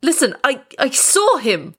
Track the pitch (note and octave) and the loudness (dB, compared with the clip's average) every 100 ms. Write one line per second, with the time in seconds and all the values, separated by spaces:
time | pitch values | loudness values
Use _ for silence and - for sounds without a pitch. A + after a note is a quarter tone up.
0 | C4+ E4 C#4 - C#4 C4+ - - C4+ - | -2 0 0 0 -4 -4 -8 -4 -4 0
1 | - F#4 G#4 A#4 A3+ F#3 C#3+ | 2 2 2 2 0 -2 -4